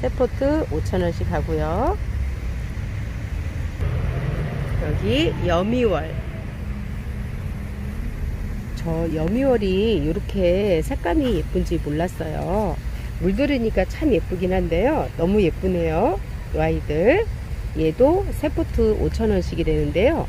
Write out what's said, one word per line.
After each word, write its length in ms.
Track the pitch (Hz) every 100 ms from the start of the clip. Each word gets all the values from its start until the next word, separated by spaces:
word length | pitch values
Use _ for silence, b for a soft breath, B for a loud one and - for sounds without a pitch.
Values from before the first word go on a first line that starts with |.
세포트 680 | 254 - 247 - 277 311 294
오천 300 | 156 - 185
원씩 280 | 175 170 170
하고요. 680 | 160 147 156 156 175 285 403 - - - - - - - - - - - - - - - - - - - - - - - - - - - -
여기 500 | 160 - 202 262 330 - 175
여미월. 640 | 170 196 247 226 160 160 151 - - - - - - - - - - - - - - - - - - - - - - - - - -
저 380 | 165 165 165
여미월이 840 | 156 160 233 269 233 202 185 226 190
이렇게 840 | 147 170 - 202 175 185 208 165
색감이 540 | 156 - 339 339 262 180
예쁜지 460 | - 185 180 170
몰랐어요. 920 | 147 147 180 - 160 151 151 202 202 147 - B B -
물들으니까 640 | 175 202 285 277 226 -
참 280 | 185 - 311
예쁘긴 400 | 190 - 185 180
한데요. 560 | 185 175 165 240 302 131 -
너무 240 | 170 208
예쁘네요. 800 | 175 - 190 180 165 160 247 381 - - -
이 40 | 156
아이들. 680 | 160 160 - 151 196 381 453 - - - - -
얘도 480 | 160 160 262 370 403
세포트 640 | - 311 330 320 - 220 214
오천 300 | 156 - 220
원씩이 320 | 190 175 170
되는데요. 640 | 160 156 147 151 240 311